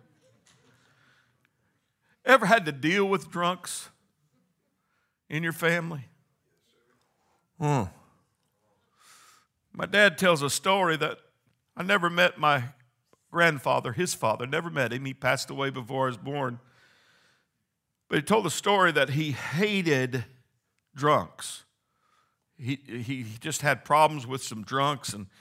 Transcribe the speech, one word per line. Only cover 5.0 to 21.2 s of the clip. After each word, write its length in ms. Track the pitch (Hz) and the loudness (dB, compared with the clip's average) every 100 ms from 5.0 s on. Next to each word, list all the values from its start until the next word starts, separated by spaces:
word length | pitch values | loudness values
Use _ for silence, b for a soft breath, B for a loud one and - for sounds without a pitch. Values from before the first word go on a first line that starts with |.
| _ _ _ | _ _ _
in 140 | 151 | -6
your 100 | 165 | -6
family? 540 | 165 165 170 165 151 - _ _ _ _ _ _ _ _ _ _ _ _ _ _ _ | -2 0 0 -2 -10 -12 _ _ _ _ _ _ _ _ _ _ _ _ _ _ _
Hmm. 240 | 147 139 92 - _ _ _ _ _ _ _ _ _ b b b b b b _ _ | -2 0 -2 -10 _ _ _ _ _ _ _ _ _ b b b b b b _ _
My 120 | - | -10
dad 320 | 170 202 208 147 | -2 4 4 4
tells 260 | 185 165 | 2 2
a 60 | 139 | 0
story 480 | - 196 196 180 156 | -2 2 2 2 0
that 220 | 156 120 _ _ _ _ _ - | -2 -6 _ _ _ _ _ -10
I 60 | |
never 280 | 180 202 170 | 0 0 2
met 280 | 170 139 - | 4 2 4
my 260 | 151 143 123 - _ _ _ _ _ | 2 2 0 -12 _ _ _ _ _
grandfather, 640 | 170 170 147 - 131 127 | 2 4 4 0 0 0
his 200 | 117 180 | -4 -4
father, 340 | - 113 110 127 | -2 -2 -2 -4
never 240 | 156 170 | -6 -4
met 220 | 151 120 | -2 -2
him. 120 | 123 | -2
He 100 | 135 | -8
passed 340 | 131 127 131 - | -4 -2 -2 -2
away 200 | 139 135 | -6 -6
before 340 | 127 113 135 | -6 -8 -4
I 40 | 131 | -4
was 80 | 123 | -4
born. 420 | 131 143 127 123 b b b b b b b b b _ _ _ _ _ _ | -8 -6 -6 -8 b b b b b b b b b _ _ _ _ _ _
But 80 | 156 | -4
he 60 | |
told 220 | 147 214 | 2 2
a 60 | 185 | 2
story 420 | - 196 202 180 | -2 0 4 4
that 180 | 151 139 | 4 0
he 220 | 139 156 | 0 -2
hated 920 | 123 - 143 214 196 165 135 127 127 113 _ _ _ _ _ _ | -4 -6 -2 0 0 2 2 0 -4 -8 _ _ _ _ _ _
drunks. 680 | 135 147 135 | -2 2 2